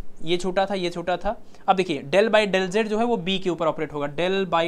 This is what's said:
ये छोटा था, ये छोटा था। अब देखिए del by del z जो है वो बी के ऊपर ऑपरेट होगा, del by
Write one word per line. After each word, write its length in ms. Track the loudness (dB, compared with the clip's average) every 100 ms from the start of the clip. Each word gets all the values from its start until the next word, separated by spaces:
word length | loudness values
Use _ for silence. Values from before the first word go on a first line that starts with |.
| -2 -2
ये 140 | 0 0
छोटा 300 | 0 0 0
था, 80 |
ये 160 | 0 -2
छोटा 260 | -2 -2 -2
था। 200 | -2 -6 -10 -2 2
अब 80 | 2
देखिए 260 | 0 -2 2
del 240 | 4 6
by 140 | 4 4
del 220 | 2 2
z 140 | 0
जो 140 | 0 0
है 60 |
वो 120 | 0 0
बी 200 | 0 -2
के 120 | 0
ऊपर 160 | 0 0
ऑपरेट 260 | -2 -4
होगा, 140 | -4 -6
del 320 | -2 0 0 0
by 160 | 0